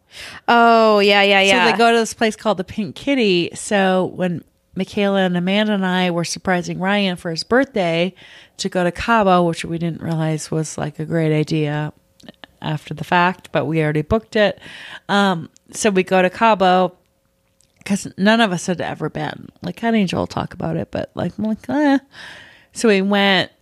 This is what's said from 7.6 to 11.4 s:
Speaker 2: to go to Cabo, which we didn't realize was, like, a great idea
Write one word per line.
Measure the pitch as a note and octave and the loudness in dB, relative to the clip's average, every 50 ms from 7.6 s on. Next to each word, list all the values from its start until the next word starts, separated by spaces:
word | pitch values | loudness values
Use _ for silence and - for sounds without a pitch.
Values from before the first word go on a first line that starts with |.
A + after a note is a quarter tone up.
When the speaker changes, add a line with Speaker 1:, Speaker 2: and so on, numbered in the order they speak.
| C#4 C4+ - G#3 F3+ E3+ E3 E3 F3 F#3+ F3+ - - - - - - _ _ | 0 0 -2 -2 -2 0 0 0 -2 -2 -4 -10 -20 -20 -20 -20 -20 _ _
Speaker 2:
to | - - F#3+ | -10 -8 -4
go | - F#3 | -2 0
to | F3 F3 | 0 -2
Cabo, | E3+ - - - A#3 A3+ G3+ F#3+ F3+ F3+ F3 | -2 -4 -2 0 2 2 4 4 4 4 2
which | E3+ E3 - - | 0 -2 -4 -6
we | E3 E3 E3+ | -8 -6 -4
didn't | E3+ E3+ D#3 - | -4 -4 -6 -6
realize | - E3 E3 D#3+ D#3+ D#3+ D#3 D3+ - - | -6 -4 -4 -2 -2 -2 -2 -4 -6 -6
was, | D#3+ D#3 D#3 - - | -4 -4 -4 -6 -6
like, | - - D3+ - - | -8 -8 -8 -6 -8
a | D#3 | -8
great | D#3 E3 E3 D#3+ D#3 | -4 -2 0 0 2
idea | D3+ D3+ | 2 0